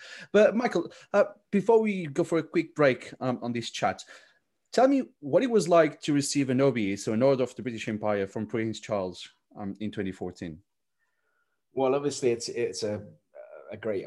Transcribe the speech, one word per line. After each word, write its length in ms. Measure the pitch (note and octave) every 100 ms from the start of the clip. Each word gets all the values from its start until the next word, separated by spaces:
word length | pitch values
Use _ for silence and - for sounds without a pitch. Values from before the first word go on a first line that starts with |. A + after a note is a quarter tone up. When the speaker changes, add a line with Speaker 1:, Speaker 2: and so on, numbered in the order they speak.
| - - -
Speaker 1:
But 220 | G3+ G#3+
Michael, 380 | G#3+ A#3+ F3+ E3 - -
uh, 120 | G3+ G3+ - _
before 300 | G3+ G3+ A3+
we 260 | A3 F#3+ D#3+
go 160 | C#3
for 160 | E3 E3
a 40 |
quick 300 | E3 F3 D#3+ -
break, 360 | C#3+ B2 - -
um, 200 | C3 B2
on 100 | A#2+
this 180 | A#2+ A2+
chat, 340 | - G2+ F#2 - - _ _ _ _ _
tell 140 | - C4
me 160 | C#4 - _
what 220 | C#3+ E3
it 80 | B3+
was 180 | A3+ E3
like 320 | E3+ D#3+ D3
to 100 | -
receive 380 | C#3+ C#3 C#3+ C3
an 100 | B2+
O 100 | C#3
B 220 | A#2+ G2
E, 40 | G2
so 160 | -
an 100 | A2
Order 200 | C3+ C3
of 120 | B2 -
the 60 |
British 260 | A2+ A2 -
Empire 380 | G#2+ G#2+ G#2 G2
from 200 | A#2 G#2
Prince 320 | A#2 A2+ G#2+
Charles, 500 | - G#2 F#2 F2 - _ _ -
um, 160 | G2+ -
in 100 | G#2+
twenty 220 | G#2+ F#2+
fourteen. 460 | F#2 F2+ - F2 D#2+ _ _ _ _ _ _ _ _ _ _ _
Speaker 2:
Well, 220 | - C3
obviously 360 | C3+ C#3+ - B2+
it's, 180 | A#2 -
it's 360 | A#2 A#2 -
a, 180 | G#2+ G#2 G#2 - _ C#2+ A#1 D2+ C2+
a 40 | G#2
great, 300 | A2 G2